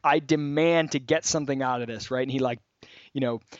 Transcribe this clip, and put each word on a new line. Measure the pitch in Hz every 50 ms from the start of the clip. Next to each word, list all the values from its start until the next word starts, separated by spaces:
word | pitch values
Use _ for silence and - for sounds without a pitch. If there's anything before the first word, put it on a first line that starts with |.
| -
I | 139 147 160
demand | 147 131 156 147 147 143 143 156 160 170 170 165 160 147
to | - 139
get | 127 117 156 160 -
something | - - 156 147 143 139 135
out | 131 127 127 123
of | 120 117
this," | 113 107 - -
right? | 127 127
And | 131 135
he, | 131 135
like, | 127 123 120 - _ _ _ _ - - - - - - -
you | 135
know, | 131 120 117 107 _ - -